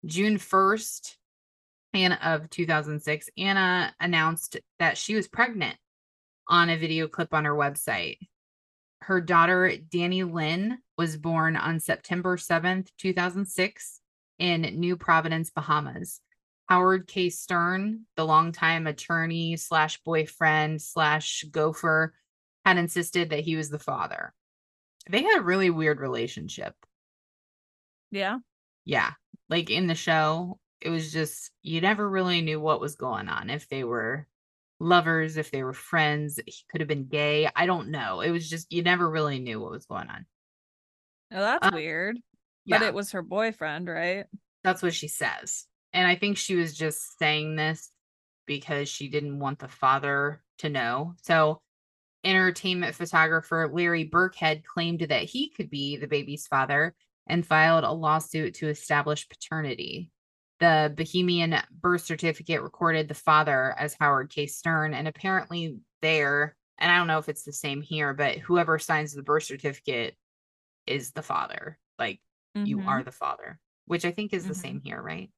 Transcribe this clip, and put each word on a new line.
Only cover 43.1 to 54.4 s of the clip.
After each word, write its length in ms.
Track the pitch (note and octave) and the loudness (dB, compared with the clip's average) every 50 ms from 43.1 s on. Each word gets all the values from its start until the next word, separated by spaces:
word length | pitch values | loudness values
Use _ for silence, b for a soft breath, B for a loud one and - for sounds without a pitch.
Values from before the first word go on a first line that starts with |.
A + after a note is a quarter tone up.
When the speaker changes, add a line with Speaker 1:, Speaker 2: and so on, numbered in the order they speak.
Speaker 2:
her 100 | - F#3+ | -6 -8
boyfriend, 640 | E3+ - F3+ G3+ A3 A3+ G#3+ _ D#3+ D#3 D3 D#3 F3+ F3 | -8 -4 -2 0 0 -2 -2 _ -6 -6 -6 -6 -6 -6
right? 380 | E3 D#3+ E3 F3 F#3 G3+ G3 - - G3+ _ _ _ _ _ | -4 -4 -2 -2 -2 -4 -6 -12 -16 -20 _ _ _ _ _
Speaker 1:
That's 180 | F#4 F#4 F#4 - | 0 0 0 0
what 100 | F3 E3 | -4 -2
she 140 | - - D3+ | -4 -8 -8
says. 580 | - - - A#2 - - - - - - - _ _ _ _ _ - | -8 -6 -4 -4 -6 -6 -8 -10 -10 -10 -10 _ _ _ _ _ -2
And 120 | F3+ F3+ | 2 2
I 100 | F3+ F3+ | 2 2
think 220 | F3+ G3 G3+ G3+ G3 | 2 2 -2 0 -2
she 180 | - - F#3+ | -2 0 0
was 200 | F3 E3+ D#3+ D3 | 0 0 0 -2
just 420 | D3+ D#3+ D#3 D3+ - - - - _ | -4 -4 -4 -4 -4 -10 -12 -6 _
saying 380 | E3 D3+ D3+ D3+ D3+ D#3 D#3 | 0 0 2 0 -2 -2 -2
this 340 | D#3 D3+ D#3 D#3+ D#3 - - _ _ _ _ _ _ _ _ _ _ _ | -2 0 -2 -2 -4 -8 -20 _ _ _ _ _ _ _ _ _ _ _
because 440 | - C#3+ C#3+ C3+ - D#3 C#3+ C#3+ C#3+ | -8 -8 -8 -4 -4 -4 -4 -4 -4
she 180 | - - C#3+ C#3 | -6 -10 -10 -4
didn't 320 | B2+ D3 D3 D3 C#3+ C#3+ | -4 -4 -4 -4 -6 -6
want 200 | C#3 C3+ C#3 - | -4 -6 -6 -6
the 100 | - C3+ | -10 -16
father 760 | - - - C3 C3 C#3 C#3 C#3+ C#3+ C#3 C#3+ C#3+ D3+ D3+ _ _ _ _ | -8 0 2 2 2 2 2 0 0 0 0 0 -4 -6 _ _ _ _
to 100 | - D#3 | -6 -4
know. 460 | D3 C3+ A#2+ A#2 A#2+ C3 D3 E3+ F3 - _ | -2 -2 -2 0 -2 -2 -4 -6 -8 -14 _
So, 380 | - E3+ E3 D#3 D3+ D#3 - _ _ _ _ _ _ _ _ _ _ _ _ - | 2 4 6 6 4 2 -2 _ _ _ _ _ _ _ _ _ _ _ _ -2
entertainment 720 | F#3 F#3+ F#3+ F#3 F#3 F3 - - F#3+ F#3 F3+ F3 - D#3 | 2 4 4 4 4 2 0 -2 -2 -2 0 -2 -4 -4
photographer 760 | - F3 D#3+ - E3 D#3+ D#3+ E3 D#3+ D#3+ - D#3+ E3 D#3+ D3+ | -6 -8 0 4 4 4 6 4 0 0 0 0 0 0 0
Larry 360 | C3 E3+ F3 E3+ E3+ E3 D#3+ D#3 | 0 0 2 2 2 0 -2 2
Burkhead 560 | D#3+ E3+ F#3 F#3 - - | 2 2 2 2 0 0